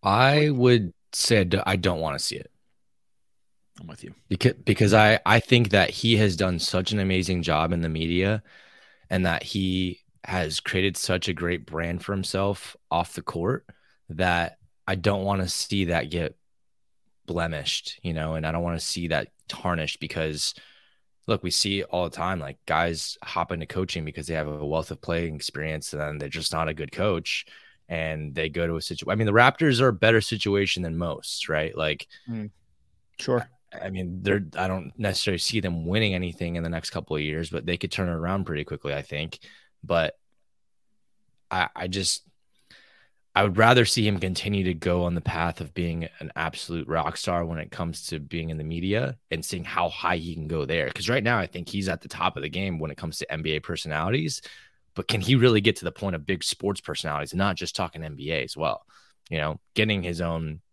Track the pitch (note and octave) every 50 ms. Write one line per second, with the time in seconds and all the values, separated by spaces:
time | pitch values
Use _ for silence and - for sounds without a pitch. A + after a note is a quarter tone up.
0 | - G2 G2 A2+ B2+ C3+ C#3+ D3+ D3+ D3+ C#3+ B2 B2 B2 B2 A#2 G2+ E2+ - _
1 | _ _ - - - - A#2+ G#2+ F#2 F2 F#2 F#2+ - F2 G2 F#2+ E2+ F#2 F2 D#2
2 | D#2+ D#2 C#2 C#2+ - - - - - - _ _ _ _ _ _ _ _ _ _
3 | _ _ _ _ _ _ _ _ _ _ _ _ _ _ _ - - E2 D#2+ -
4 | - - - _ _ _ G2 F#2 - B2 - - - - G2+ - A2+ G2+ G2+ A2
5 | G#2+ G#2+ A2 - - - G#2+ A2+ - - B2+ A#2+ A#2+ G2+ G2+ G2+ F2+ - - -
6 | - A2+ A#2 G#2 A2 G2+ F2+ E2 G2 F#2 F2+ E2 - - - F2+ F#2 - G#2+ G#2
7 | F#2+ F#2+ F#2 F#2 F#2 E2+ F#2 F2 E2 E2+ D#2+ D#2 D#2+ E2 F2 E2+ E2 D#2+ D#2 D#2+
8 | D#2+ E2 E2+ F2 F#2 G2 A2 G#2+ - - - - - - - - - - _ _
9 | _ - F#2 F#2 F#2 F2 E2 - F#2+ - - G2+ F#2+ F#2 F#2 F#2 F#2 F2+ F2+ -
10 | _ _ _ _ - F#2 F#2+ F#2 E2+ D#2 D#2 - - - - F#2 F#2 G2 F2+ -
11 | - - F#2 F#2 - - F2 D2 E2+ E2+ F2+ E2+ - - D#2+ D#2+ E2+ E2+ E2+ E2+
12 | - - G2+ G2 F#2+ - - F#2+ G2 G2+ G2+ - - - - _ _ _ - E2+
13 | F2 - - - - - - E2+ E2+ G2+ C3 - _ - - _ _ _ _ _
14 | _ _ - D2+ F#2 F2+ E2+ E2+ E2+ E2 - _ _ _ _ _ _ - F#2+ F#2
15 | E2+ G#2 G2+ G2 F#2+ G2 G2+ G2 F#2 F2 - - - - - G2+ F#2 E2 F2 E2
16 | B1 D2 D#2+ F2 E2 C#2+ - _ _ _ _ _ _ _ _ _ _ _ _ _
17 | _ _ _ _ _ - E2+ E2+ E2+ E2 D#2+ D2 C#2+ - - - - - - -
18 | - F2+ E2 D#2+ D#2 D#2+ D#2+ D#2+ D#2 D#2+ D#2+ E2+ E2+ E2+ E2+ D#2+ - - - F2+
19 | E2+ E2 D#2+ D2 G#1+ - _ _ _ - - - - F#2 F2 E2 D#2 D2+ - -
20 | D#2 D#2 - E2+ D#2 D#2 D2+ D2 - - - - - - _ _ _ _ _ _
21 | _ _ _ _ _ - G#2+ F#2+ - F2+ - - - G2 G2 G2 F#2 - - F2+
22 | F2+ E2 - - E2+ F2+ F#2+ F2 D2+ C#2 C#2 _ _ - D#2+ D#2+ E2+ E2+ E2 D#2+
23 | - - - - - - - E2+ E2+ - F#2 E2 D#2 - - F#2+ F#2+ F2+ - E2+
24 | D#2 D#2 - - D2+ E2 E2 D#2+ D#2 D2+ D2+ D2+ D2+ D2 D#2 D#2+ D#2 - D#2+ -
25 | - - E2+ E2+ E2+ E2 D#2 D2+ - - - D2+ D2+ D#2 D#2 D2+ - - - D2
26 | D2+ D2 D2+ D2 C#2+ C#2+ - E2 D#2 - D#2+ D#2+ D#2+ D#2 D#2 D2+ D2+ C#2 - -
27 | F#2 G#2+ F#2 E2 - - - - - - - - _ - _ _ _ _ E2+ E2
28 | D#2+ D#2 D#2 D2+ D2+ D2+ C2+ D2+ D#2+ D#2 D2 F2 E2+ E2+ E2 D#2+ - - D#2+ -
29 | - - G2 G#2+ A2+ G#2+ G2+ A2+ A#2+ C3+ C#3 - E3 D3+ B2+ A#2 C3+ B2+ G#2+ F2
30 | - A2 A2+ A2 G#2 - A#2 G#2 - G#2 G2 G2+ G2+ F#2+ - F2+ F2+ E2 D#2+ E2
31 | F2 E2+ D2 - - - - - - - D#2+ D2+ D#2 D#2+ - - D#2+ D#2 D2+ -
32 | - _ - - _ A#2+ A#2 A2 G#2 G#2 _ _ _ _ _ _ _ _ _ _
33 | _ _ _ - - - B2+ A#2+ A#2 - _ _ _ _ - - - F#2+ G2 F#2
34 | F#2 F2 F2+ F#2 F#2 G2+ G2 G2+ F#2+ D2+ - - F#2 F#2+ F#2 F#2+ E2+ - - -
35 | G#2+ G2+ F#2 - - - F#2+ E2+ - - - A2+ F#2+ F#2 E2+ E2 D#2+ E2+ F#2+ A2
36 | A2 G#2 F#2+ F2+ F2+ F2 E2 - F2 E2+ E2+ E2+ E2 E2 E2+ E2 - - - E2+
37 | - - D#2 D2+ D2+ D2+ D2+ D#2+ E2 D2+ E2+ D#2 - E2+ F2 - - - - -
38 | F#2+ F2 E2+ D#2+ E2 F2 F#2+ G2 F#2 D#2+ D#2+ D2 D2 - D2 D2 - D2 C#2 C#2+
39 | C#2+ - D2 D2 D#2 E2 - - - - - - _ _ _ _ - - F2 E2
40 | D#2+ D2+ - _ _ _ _ _ _ _ _ _ _ _ _ _ _ _ _ _
41 | _ _ _ _ _ _ _ _ _ _ - F#2 F2+ - _ - F2 F2+ F#2 G2+
42 | F#2 - - - _ _ _ _ _ _ _ _ _ _ - - _ _ _ _
43 | _ _ _ _ _ _ _ F#2+ G2+ G#2 F2+ G2+ A2 A#2 B2+ B2 A#2 - - B2
44 | G#2+ G#2+ G#2 F#2 F2 F#2 F2+ - - G#2 G#2 G2 F#2 F2+ F2+ D#2+ - F2+ F2 F2+
45 | F2 F2 F2 E2+ - - - E2 E2 E2+ E2 - E2+ C#2+ - - F2 E2+ E2 E2+
46 | E2 E2 _ - - D2+ - - D#2+ D#2+ - - - - E2+ E2 D2+ - D#2+ E2
47 | D2+ D2+ E2 - - - F2+ E2+ E2+ E2 E2+ D#2+ D#2 - - - F2+ E2+ D#2+ -
48 | - - E2 D#2 C#2+ C#2 - E2+ D#2+ D#2+ D#2+ D#2 D2+ D#2 E2 E2 F2 F#2+ G2+ A2+
49 | B2+ - - - _ _ E2 D#2+ D#2 - - F2+ E2+ - - F2 F2 E2+ - -
50 | - E2+ F2+ E2+ D#2+ F2 E2 D#2+ D#2 D2+ E2 D#2+ C#2+ C2+ D#2+ E2+ C#2+ C2 - -
51 | E2 F#2 A#2+ C3+ G#2 A#2 B2 A2 F2+ - - F2 E2+ - - G2 G2 F#2+ E2+ E2
52 | - - - - F2 - - - C#2+ D#2 D#2 F2+ G2 F#2+ F2 D#2+ D#2 D#2 C#2 -
53 | - E2 D2+ - - - C#2+ D#2+ D#2 D#2 D#2 D2+ - - E2+ D#2+ - D#2+ D#2 D2+
54 | D#2+ F#2+ A#2 C#3 D#3+ D#3 C#3 - - - - - - - _ _ _ _ _ -
55 | F#2+ - - G#2+ F#2+ G#2+ C3 B2+ A2+ B2+ A2+ G#2+ G2+ A2+ - - - F2 - -
56 | - G2 F2+ D#2+ D2 - F#2+ E2 - - - _ - G2+ G2 - _ - D2+ -
57 | - D#2+ D2 D2 D2 C#2+ - F#2 G2 G2+ F#2 - F2+ E2+ - - F#2+ E2 - D#2+
58 | D#2+ D#2 D2 C#2 C2+ D2+ D#2+ D#2 B1+ B1+ - D2 D#2 C2+ G1+ - _ _ _ -
59 | _ _ _ _ _ - F2 D#2+ D2+ D2+ D2+ - _ _ _ - G#2+ A2 G#2 G2
60 | F2 F2 E2+ E2 F2+ E2+ E2 D#2+ E2 D2+ D#2 E2+ _ _